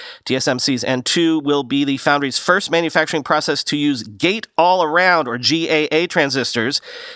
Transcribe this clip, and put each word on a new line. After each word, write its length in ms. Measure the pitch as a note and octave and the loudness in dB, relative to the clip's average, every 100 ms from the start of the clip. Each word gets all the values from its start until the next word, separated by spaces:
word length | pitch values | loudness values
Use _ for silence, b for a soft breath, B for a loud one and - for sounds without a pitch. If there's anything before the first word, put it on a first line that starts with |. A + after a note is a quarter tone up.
| B B | B B
T 120 | - C3 | -4 -2
S 100 | D3 | 0
M 120 | B2+ | 0
C's 260 | - B2+ | 0 -2
N 180 | G2+ B2+ | 0 -2
two 380 | - F3 E3 D#3+ | 0 2 2 2
will 240 | C#3+ C#3+ | 2 0
be 180 | B2 C#3+ | 0 -2
the 140 | C#3+ C3+ | 0 0
foundry's 420 | D3+ C#3+ C#3 - | 2 2 0 -2
first 320 | - F#3 - | 0 0 2
manufacturing 540 | E3 E3 E3 D#3 D#3+ | 0 2 0 0 -2
process 400 | B2+ D3+ D#3+ C#3+ | 0 0 0 -2
to 120 | - D3 | -2 0
use 260 | D3 B2+ | 0 -2
gate-all-around, 1200 | A2 G#2 E3+ A3 - - F3 F#3 D#3 E3 F#3 E3+ B2+ | -6 -2 -2 -2 -4 2 2 4 2 2 4 2 0
or 120 | B2 | -2
G 300 | B2 D#3+ E3 | 0 0 2
A 200 | D#3 D3+ | 0 2
A, 160 | D#3+ E3+ | 0 0
transistors 720 | F3 C#3 C3 A#2 B2 A2+ D3 B B B | 0 0 0 -2 -2 -2 -4 B B B